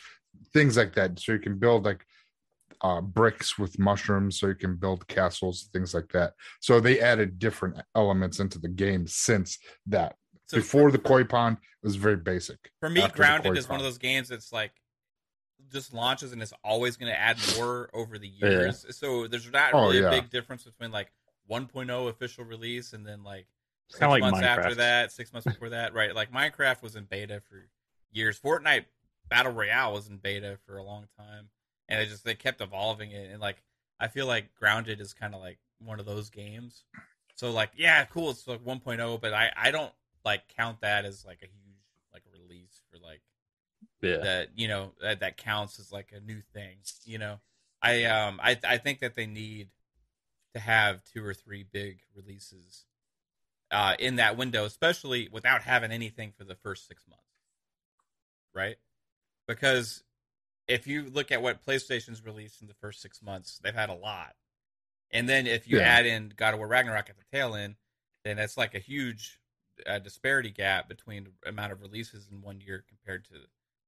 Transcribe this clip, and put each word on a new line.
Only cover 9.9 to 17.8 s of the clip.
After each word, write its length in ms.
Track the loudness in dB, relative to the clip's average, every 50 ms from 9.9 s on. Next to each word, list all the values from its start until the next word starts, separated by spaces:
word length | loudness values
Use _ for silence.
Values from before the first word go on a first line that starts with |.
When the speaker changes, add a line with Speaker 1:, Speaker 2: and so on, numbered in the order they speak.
| 0 0 0 0 -4 _ _ _ _ _ _ -2
Speaker 2:
So 100 | 0 0
Speaker 1:
Before 320 | 0 4 6 8 8 8
Speaker 2:
for, 20 |
Speaker 1:
the 80 | 8 6 4
koi 200 | 6 6 6 6
pond, 340 | 4 2 2 2 2 0 -2
it 260 | _ _ _ _ -4 -4
was 80 | -2
very 220 | 2 2 2 2 2
basic. 420 | 0 -2 -2 -2 -4 -8 -14 -16 _ -20 _ -8
Speaker 2:
for 100 | -6 0
me, 120 | 2 4
Speaker 1:
After 120 | 4 4 4
the 40 | 6
Speaker 2:
Grounded 360 | 6 6 6 4 4 2 0
Speaker 1:
koi 40 | 0
Speaker 2:
is 100 | 0 -2
one 100 | -4 -4
of 60 | -4
Speaker 1:
pond. 20 | -4 -6
Speaker 2:
those 40 | -4
games 300 | -4 -2 -2 -2 -4 -6
that's, 220 | -10 -12 -12 -8
like, 220 | -6 -6 -6 -6 _ _ _ _ _ _ _ _ _ _ _ _ _ _ _ _ _ _ _ _
just 220 | -10 -10 -10 -10 -8
launches 380 | -4 0 0 0 -2 -4 -12
and 100 | -12 -12 -12
it's 100 | -12 -14 -10 -2
always 320 | 0 0 2 2 0 -2
gonna 160 | -2 -4 -4
add 260 | -2 2 4 4 2 2 2 -2 0 0
more 320 | 0 -2 -2 -4